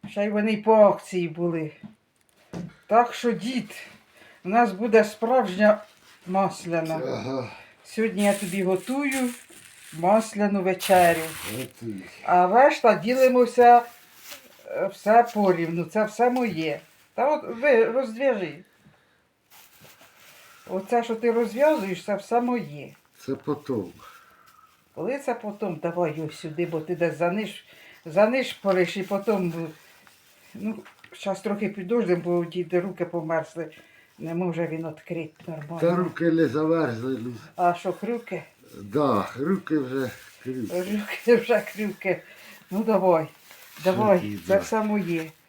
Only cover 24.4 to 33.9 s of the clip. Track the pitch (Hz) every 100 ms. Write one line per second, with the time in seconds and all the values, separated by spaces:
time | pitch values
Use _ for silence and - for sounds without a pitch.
24.4 | _ _ _ _ _ - 180 277 269 233
25.4 | 214 202 202 156 170 175 170 151 151 -
26.4 | 165 151 170 165 160 170 170 143 175 202
27.4 | 196 - - - - - 165 160 214 262
28.4 | 254 - 196 185 175 202 - 196 196 202
29.4 | 175 165 160 - - - _ _ _ _
30.4 | _ - 208 208 - _ - - 196 190
31.4 | 208 202 208 202 180 240 180 175 175 175
32.4 | 170 180 170 175 190 180 170 170 160 165
33.4 | 156 170 156 - -